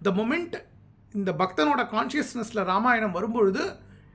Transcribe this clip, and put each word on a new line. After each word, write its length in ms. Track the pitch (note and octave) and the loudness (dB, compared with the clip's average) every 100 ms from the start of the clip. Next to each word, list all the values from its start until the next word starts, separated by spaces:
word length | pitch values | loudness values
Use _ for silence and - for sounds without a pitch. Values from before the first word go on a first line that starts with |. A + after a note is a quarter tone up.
the 80 | G3+ | 0
moment 480 | F#3 A3+ E4 E4+ - - - - - - | 0 0 -2 -4 -10 -12 -20 -20 -20 -10
இந்த 200 | G#3 F#3+ | -4 -2
பக்தனோட 560 | D#3+ F#3 - D4+ C#4 A3 | 0 0 2 2 2 0
கான்ஷியஸ்னஸ்ல 760 | G#3+ B3+ D4 - B3 A3 G#3+ | -2 -2 -2 -4 -6 -6 -2
ராமாயணம் 480 | F3+ F#3+ A#3+ A#3 A3 | 0 2 2 2 0
வரும்பொழுது, 600 | F3 G#3+ A#3 G3 G#3 F#4 - - - - | -2 -2 2 2 2 -2 -8 -18 -20 -20